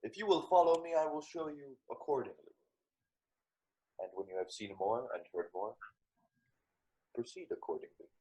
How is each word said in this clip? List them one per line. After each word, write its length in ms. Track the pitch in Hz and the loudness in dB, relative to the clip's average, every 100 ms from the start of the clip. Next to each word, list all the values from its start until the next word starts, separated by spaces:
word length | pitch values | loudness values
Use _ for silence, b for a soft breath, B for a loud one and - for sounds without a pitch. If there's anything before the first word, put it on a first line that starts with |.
If 140 | - - | -10 -6
you 80 | 214 | 4
will 160 | 175 | 4
follow 380 | - 185 175 165 | 8 8 8 6
me, 100 | 165 165 | 4 2
I 80 | 156 | 2
will 160 | 151 | 0
show 260 | 151 170 156 | -6 -6 -6
you 280 | 151 139 131 _ | -6 -14 -18 _
accordingly. 640 | - - 139 104 98 - _ _ _ _ _ _ _ _ _ _ _ _ _ _ _ | -12 -2 0 0 -8 -20 _ _ _ _ _ _ _ _ _ _ _ _ _ _ _
And 100 | 92 | -12
when 140 | 92 98 | -8 -8
you 100 | 92 | -6
have 140 | 92 | -6
seen 240 | - 104 98 | -8 -12 -4
more 320 | 95 113 127 | 0 0 -2
and 100 | 87 - | -8 -8
heard 140 | 90 87 | -8 -6
more, 200 | 92 104 - - _ _ _ _ _ _ _ _ _ _ _ _ - | -6 -8 -8 -18 _ _ _ _ _ _ _ _ _ _ _ _ -8
proceed 320 | 359 - 359 | -8 -8 -8
accordingly. 580 | - - 392 - _ - _ | -8 -6 -8 -8 _ -20 _